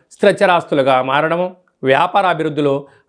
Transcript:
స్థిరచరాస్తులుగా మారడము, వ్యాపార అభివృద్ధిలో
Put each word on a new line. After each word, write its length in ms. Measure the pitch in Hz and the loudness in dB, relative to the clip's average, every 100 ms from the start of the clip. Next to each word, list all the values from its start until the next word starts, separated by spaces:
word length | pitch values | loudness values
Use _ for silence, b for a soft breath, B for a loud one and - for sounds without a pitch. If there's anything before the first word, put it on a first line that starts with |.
| b | b
స్థిరచరాస్తులుగా 920 | - 202 185 196 175 - 156 131 131 | -2 0 2 2 0 0 -2 2 0
మారడము, 540 | 131 139 156 170 180 185 _ _ | 0 -2 0 -2 -4 -8 _ _
వ్యాపార 420 | 135 135 175 202 190 | 0 2 2 0 0
అభివృద్ధిలో 600 | 160 160 147 143 139 139 b | -2 -4 -2 -2 -2 -6 b